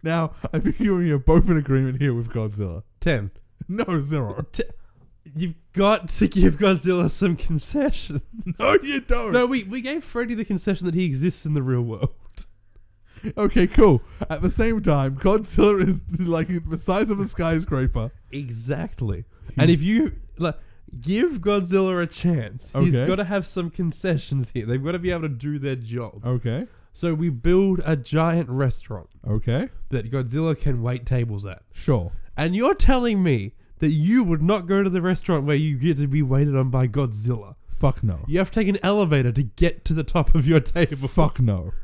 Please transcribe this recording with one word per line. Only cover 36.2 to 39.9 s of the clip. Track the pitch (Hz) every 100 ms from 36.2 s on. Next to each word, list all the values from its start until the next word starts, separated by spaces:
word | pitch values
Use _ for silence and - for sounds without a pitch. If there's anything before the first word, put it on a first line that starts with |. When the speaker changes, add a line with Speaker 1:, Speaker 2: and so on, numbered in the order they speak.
Speaker 2:
waited | 139 135 147 135
on | 131
by | 127 127
Godzilla? | 123 135 104 110 120 101 - -
Speaker 1:
Fuck | - 139 -
no. | 110 82 -
Speaker 2:
You | 160
have | 190
to | -
take | 202
an | 202
elevator | 185 208 190 151 123
to | 117
get | 127 - 170 -
to | -